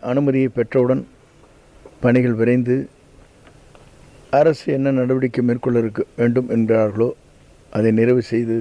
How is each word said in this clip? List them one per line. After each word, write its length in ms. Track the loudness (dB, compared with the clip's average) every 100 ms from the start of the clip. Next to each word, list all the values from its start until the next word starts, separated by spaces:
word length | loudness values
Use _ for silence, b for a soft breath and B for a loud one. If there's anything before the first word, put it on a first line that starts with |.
| -4
அனுமதியை 380 | -2 0 0 -2 -2
பெற்றவுடன் 460 | -2 0 2 0 -4 -20 _ _ -20 _ _ -20 -20 -4
பணிகள் 340 | 2 2 2 0
விரைந்து 360 | 2 2 0 -2 -4 _ _ -20 -20 _ -20 -20 -20 -20 -20 -20 -20 -20 -4 2
அரசு 260 | 2 0 -4 -2
என்ன 140 | 0 0
நடவடிக்கை 420 | 0 0 -2 0
மேற்கொள்ள 340 | -2 -2 -2 0
இருக்க 200 | -2 -4 -8 -2
வேண்டும் 300 | 0 0 -2
என்கிறார்களோ 540 | -2 2 2 0 0 -2 -2 _ _ _ _ _
அதை 180 | -2 0 2
நிறைவு 220 | 2 2 0
செய்து 240 | -4 -2 -4